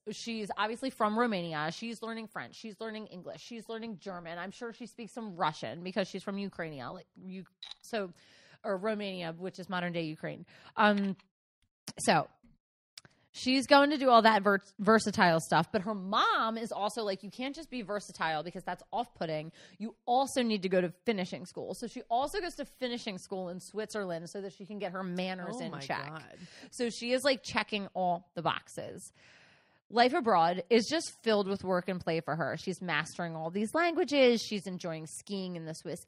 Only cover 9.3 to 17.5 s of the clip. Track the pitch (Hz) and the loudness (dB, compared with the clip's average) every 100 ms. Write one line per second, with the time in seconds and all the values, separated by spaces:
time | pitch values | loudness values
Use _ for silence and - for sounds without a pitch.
9.3 | 165 185 180 180 180 175 170 160 156 160 | -6 -8 -8 -6 -2 -2 -2 -2 -4 -8
10.3 | - 175 - - - 208 202 196 185 _ | -10 -14 -20 -8 6 6 6 2 -2 _
11.3 | _ _ _ _ _ - - - 165 - | _ _ _ _ _ -16 -4 4 4 4
12.3 | _ _ _ _ _ _ - - _ _ | _ _ _ _ _ _ -20 -20 _ _
13.3 | - 254 269 240 285 285 294 262 233 220 | -6 2 2 8 8 8 4 8 10 10
14.3 | 214 196 196 - - 202 220 214 196 180 | 6 4 2 0 -2 6 6 6 6 6
15.3 | 165 - 160 170 220 185 208 185 220 427 | 6 4 4 4 0 -2 -6 0 2 4
16.3 | 370 226 226 226 165 202 240 208 190 202 | 4 2 -2 -4 -2 -2 -2 -2 -4 -6
17.3 | - 262 | -8 -8